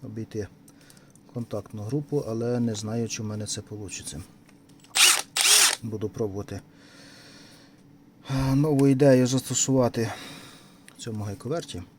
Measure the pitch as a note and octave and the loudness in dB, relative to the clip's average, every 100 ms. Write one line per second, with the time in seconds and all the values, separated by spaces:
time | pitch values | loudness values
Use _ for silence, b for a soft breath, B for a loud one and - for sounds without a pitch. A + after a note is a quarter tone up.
0 | A2+ G#2+ A2 A2 G2+ _ - B B B | -14 -12 -10 -8 -10 _ -20 B B B
1 | B B _ A#2+ A#2 G#2+ - A2 G#2 C#3 | B B _ -12 -8 -10 -10 -12 -6 -6
2 | D3 A#2+ - A2+ A#2 B2 A#2 G#2+ G#2+ A#2 | -4 -4 -4 -4 -2 0 -2 -2 -6 -4
3 | A2+ - G#2+ G#2+ G#2 - G#2 G#2 G2 - | -4 -6 -8 -8 -8 -10 -10 -14 -12 -12
4 | - C#2+ - - _ _ _ - - - | -12 -14 -16 -20 _ _ _ -20 -6 2
5 | - - - - - - - - A2+ G#2+ | 4 4 -2 0 4 6 4 2 -6 -6
6 | G#2 - A2 G2 G2+ G2 - B B B | -6 -4 -4 -4 -10 -12 -14 B B B
7 | B B B B B B B B B - | B B B B B B B B B -20
8 | _ _ - C3+ C3+ C3+ D#3 C#3 C#3 C3+ | _ _ -6 -2 2 2 4 4 4 6
9 | C#3+ B2+ B2+ C3 - B2 - C3 A#2+ A#2 | 8 8 6 2 -2 -2 2 4 2 0
10 | A2 B B B B B B B B - | -4 B B B B B B B B -18
11 | - A2 G#2 G2 A#2+ E3 D#3 F2+ F2 | -12 -8 -8 -8 -8 -8 -8 -14 -14